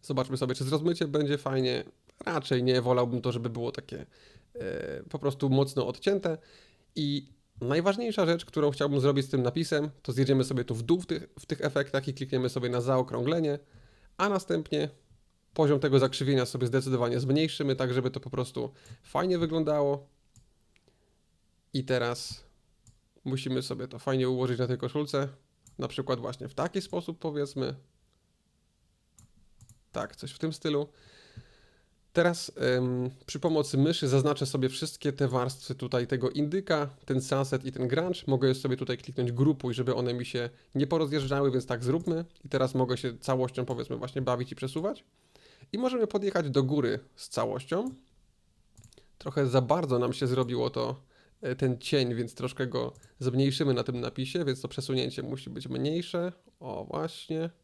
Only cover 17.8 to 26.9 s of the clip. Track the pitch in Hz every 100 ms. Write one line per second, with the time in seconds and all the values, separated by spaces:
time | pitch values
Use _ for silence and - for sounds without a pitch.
17.8 | 131 123 127 - - 131 127 - 120 -
18.8 | - - - - 185 175 165 160 151 151
19.8 | 143 143 139 _ _ - _ _ _ _
20.8 | _ _ _ _ _ _ _ _ _ 131
21.8 | 131 127 120 120 - - - _ _ _
22.8 | - _ _ _ - 131 131 127 127 123
23.8 | 127 - - 131 127 127 127 123 123 123
24.8 | 123 147 147 139 139 - _ _ - -
25.8 | 127 - 131 127 123 123 135 - 160 190
26.8 | 190